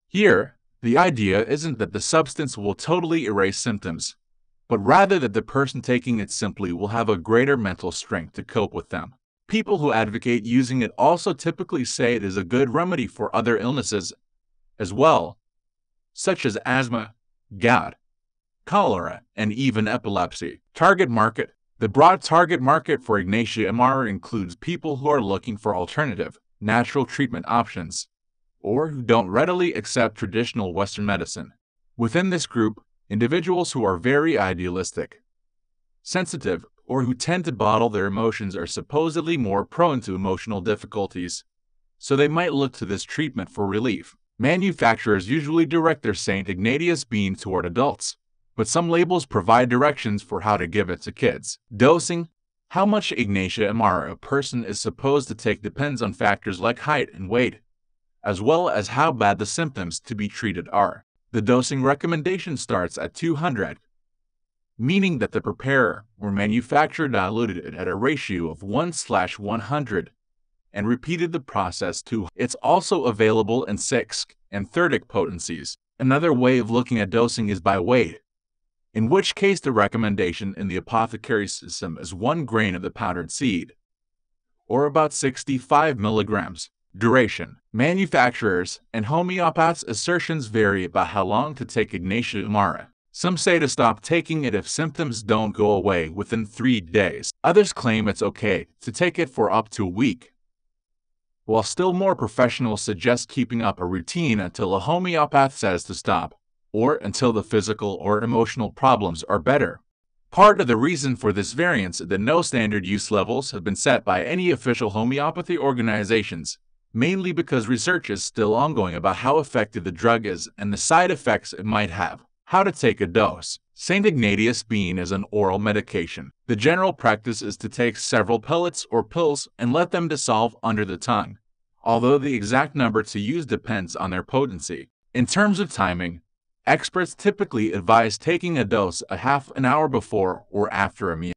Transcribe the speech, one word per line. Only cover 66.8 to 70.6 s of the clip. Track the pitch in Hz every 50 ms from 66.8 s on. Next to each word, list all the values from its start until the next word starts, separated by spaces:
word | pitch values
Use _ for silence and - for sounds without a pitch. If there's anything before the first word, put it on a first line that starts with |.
| 151 156 - - 165 143
diluted | 120 101 95 92 104 110 120 107 92 87
it | - - -
at | 82 92 92
a | 90
ratio | 98 110 131 147 135 - - 101 87 85 80
of | 78 78 -
one | 98 104 131 165 175 160
slash | - - - 117 98 92 90 - -
one | 104 101 104 127
hundred | 104 104 139 151 147 120 107 90 82 - _ _ _ _ _ _ _ _ _ _